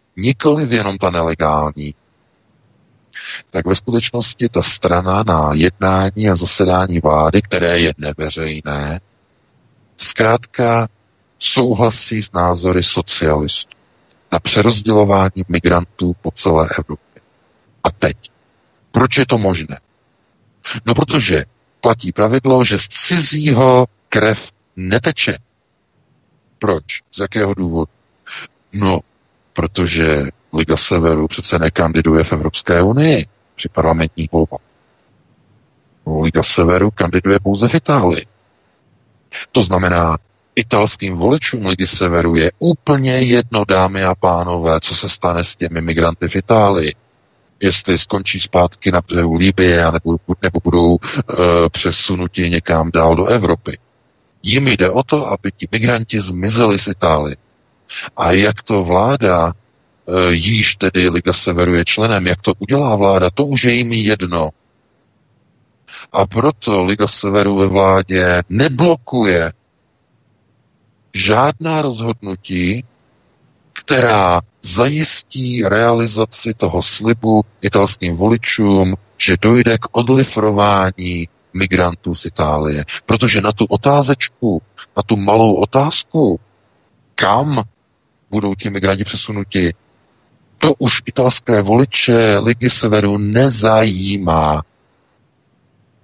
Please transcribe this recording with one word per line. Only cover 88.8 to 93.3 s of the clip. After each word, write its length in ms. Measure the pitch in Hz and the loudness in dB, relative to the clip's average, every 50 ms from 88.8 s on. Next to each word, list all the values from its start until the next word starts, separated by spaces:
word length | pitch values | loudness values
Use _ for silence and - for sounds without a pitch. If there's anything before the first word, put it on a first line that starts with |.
| 95 98 98 95 104 | 0 0 0 0 -2
přesunuti, 720 | - - 104 - - 107 101 98 - - 98 90 85 85 - _ _ _ _ _ _ _ _ _ _ _ _ _ _ _ _ | -6 -6 -8 -8 -8 -8 -8 -8 -4 -2 0 0 0 -2 -6 _ _ _ _ _ _ _ _ _ _ _ _ _ _ _ _
to 160 | - 160 143 | 0 0 2
už 280 | - 135 120 - - - | 2 0 0 -2 -2 -4
italské 560 | - - - 127 127 - - - - 117 104 101 | -4 -2 0 0 2 0 0 -2 0 0 2 2
voliče 760 | 98 110 120 135 139 - - - - 120 117 113 110 104 101 | 4 4 4 4 2 0 -2 2 2 4 4 4 4 2 2
Ligy 320 | 101 113 120 - 123 123 | 2 0 0 0 0 -2
severu 480 | - - - 113 107 107 101 101 101 101 | -2 0 0 2 2 2 2 2 0 0
nezajímá. 1400 | 104 101 | -2 0